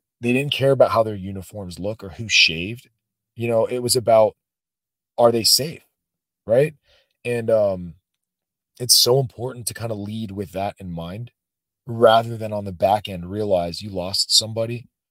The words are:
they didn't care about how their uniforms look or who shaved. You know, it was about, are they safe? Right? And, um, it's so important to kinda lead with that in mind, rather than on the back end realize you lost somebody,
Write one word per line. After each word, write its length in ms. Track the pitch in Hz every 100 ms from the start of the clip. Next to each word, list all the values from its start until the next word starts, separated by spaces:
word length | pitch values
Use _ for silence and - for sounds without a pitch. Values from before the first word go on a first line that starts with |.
| _ _
they 140 | 120
didn't 180 | 123 143
care 200 | - 135
about 200 | 135 117
how 120 | 110
their 120 | 110 104
uniforms 640 | 95 98 90 107 92 85
look 240 | 95 110
or 60 | 98
who 180 | 85 110
shaved. 640 | - - 80 92 120 - _ _ _ _ -
You 120 | 117
know, 180 | 113 110
it 140 | 123
was 160 | 120 127
about, 400 | 110 113 107 - _ _ _ _ _ _ _ -
are 140 | 120
they 120 | 117
safe? 420 | 107 - 151 - _ _ _ _ _ _ -
Right? 280 | 117 156 156 _ _ _ _
And, 260 | 120 120 113
um, 460 | 113 101 92 87 82 _ _ _ _ _ _ _ -
it's 160 | 123 -
so 240 | 123 131
important 480 | 127 - 123 123 113
to 60 |
kinda 200 | - 120
lead 380 | 104 101 110 113
with 200 | 98 95
that 240 | 92 98 -
in 120 | 95
mind, 400 | 85 85 98 120 _ _ _ _ _ -
rather 520 | 117 117 113 113 113
than 160 | 110
on 120 | 107 101
the 60 |
back 380 | 87 98 104 101
end 200 | 92 87
realize 520 | 101 107 90 87 82
you 80 | 104
lost 420 | 95 87 104 - -
somebody, 520 | 107 110 113 120 - _ _